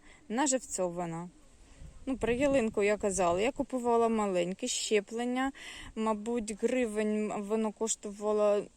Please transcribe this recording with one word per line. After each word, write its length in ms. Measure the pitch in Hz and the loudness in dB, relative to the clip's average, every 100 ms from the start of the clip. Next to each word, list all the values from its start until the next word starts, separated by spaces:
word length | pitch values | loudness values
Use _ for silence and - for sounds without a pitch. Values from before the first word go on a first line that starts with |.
| - - - | -20 -20 -6
наживцьована. 1000 | 220 285 254 - - 180 170 175 165 175 - - - - - - - - | 0 2 0 -2 -4 -4 -2 -6 -6 -10 -14 -20 -20 -20 -20 -18 -12 -6
Ну, 100 | 247 | -2
про 160 | 226 | 0
ялинку 500 | 240 285 277 220 214 | 2 4 4 2 2
я 140 | 202 208 | 2 2
казала, 440 | 208 185 175 180 | 0 2 2 4
я 100 | 233 | 0
купувала 580 | - 262 254 240 233 226 | -2 -4 -2 2 4 4
маленьке 580 | 226 202 180 175 190 247 | 2 2 0 0 -2 -4
щеплення, 840 | - - 214 202 226 247 247 269 - - - - 220 | -4 0 0 0 -6 -2 0 -2 -4 -14 -16 -12 -4
мабуть, 680 | 220 214 214 240 214 202 | -2 -2 -2 -4 -4 -2
гривень 720 | 226 254 233 208 214 214 214 - | 0 0 0 0 0 0 -2 -4
воно 340 | 202 220 220 | -2 0 -2
коштувало 920 | - 226 - 208 202 208 214 208 202 - | -2 -4 -4 -6 -4 0 4 4 2 0